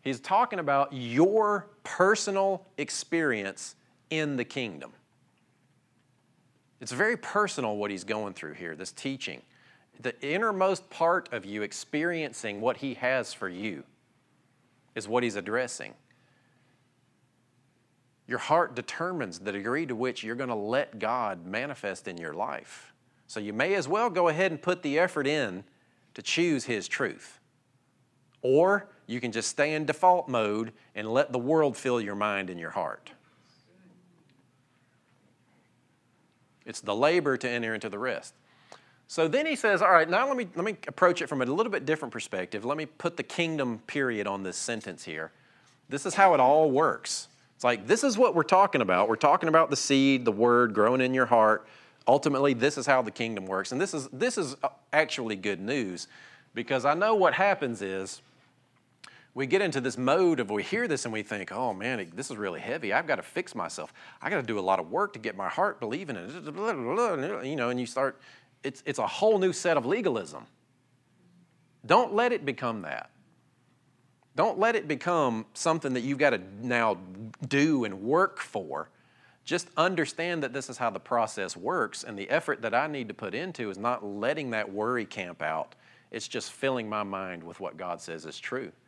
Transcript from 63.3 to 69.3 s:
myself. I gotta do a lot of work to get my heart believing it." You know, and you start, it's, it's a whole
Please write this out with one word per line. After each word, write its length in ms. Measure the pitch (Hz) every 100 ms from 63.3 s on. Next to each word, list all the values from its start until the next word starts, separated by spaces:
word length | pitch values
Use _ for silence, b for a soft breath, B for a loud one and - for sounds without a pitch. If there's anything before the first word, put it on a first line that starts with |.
| - -
myself. 400 | 113 85 - 76 B B B
I 120 | 147
gotta 100 | 185
do 160 | 120 107
a 40 |
lot 180 | 95 95
of 100 | 82
work 240 | 135 202
to 60 | 123
get 180 | 113 95
my 100 | 92
heart 320 | - 196 -
believing 360 | 113 135 180 110
it." 160 | 90 160 151 151 214 170 120 185 240 165 143 202 127
You 100 | 147
know, 140 | 120
and 100 | 123
you 60 | 120
start, 340 | - 135 127 B B B _
it's, 180 | 139 135 -
it's 100 | 135
a 80 | 110
whole 320 | - 214